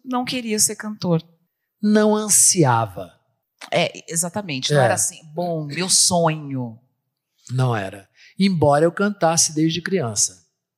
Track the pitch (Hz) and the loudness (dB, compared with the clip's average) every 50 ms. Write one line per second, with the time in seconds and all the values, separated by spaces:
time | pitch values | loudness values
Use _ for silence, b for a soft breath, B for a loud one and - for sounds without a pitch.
0 | _ 262 254 247 254 254 262 247 233 226 214 214 208 220 208 - 214 214 214 - | _ -6 -4 -4 -4 -4 -6 -6 -4 -4 -2 0 -2 -2 -2 -6 -10 -12 -10 -6
1 | - 180 165 160 - _ _ _ _ _ _ _ _ _ _ _ 208 208 214 214 | -2 0 0 0 -2 _ _ _ _ _ _ _ _ _ _ _ 0 2 4 4
2 | 214 214 214 214 214 208 - - - - - 180 147 127 117 113 113 101 92 98 | 4 4 2 0 0 0 2 4 4 4 4 4 4 4 4 2 0 -2 -6 -12
3 | 92 85 - _ _ _ _ _ _ _ _ _ - - - 165 165 - - - | -14 -16 -18 _ _ _ _ _ _ _ _ _ -10 -2 0 0 0 0 -4 -10
4 | - - 165 165 180 170 - 214 208 170 139 131 - - 147 143 123 113 107 104 | -14 -6 -6 -4 -4 -4 -6 -8 -6 -6 -6 -6 -2 0 2 4 4 4 2 0
5 | - - - - 165 156 151 170 175 175 165 156 151 143 143 165 185 180 - - | -2 -4 -6 -10 -18 -12 -8 -6 -4 -4 -4 -4 -6 -6 -6 -6 -2 0 2 2
6 | - - 180 170 165 156 156 156 147 139 135 131 123 117 113 - _ _ _ _ | 2 2 2 2 2 2 0 -2 -6 -8 -6 -6 -6 -8 -10 -16 _ _ _ _
7 | _ _ _ _ _ _ _ _ _ - 123 131 127 123 117 104 95 95 98 101 | _ _ _ _ _ _ _ _ _ -6 -2 0 0 0 0 -2 -4 -8 -10 -14
8 | - _ b b b b b - 190 196 185 156 151 143 143 147 165 170 170 - | -20 _ b b b b b 0 0 0 2 2 4 4 4 4 4 2 2 0
9 | 202 208 202 - 165 160 170 160 - - 151 151 160 165 165 175 - 170 196 180 | -2 -2 0 0 0 0 2 2 0 0 0 0 0 0 0 -4 -4 -4 -4 -4
10 | 135 113 104 - - - - - _ _ _ _ _ _ _ | -4 -4 -2 -2 -4 -4 -4 -12 _ _ _ _ _ _ _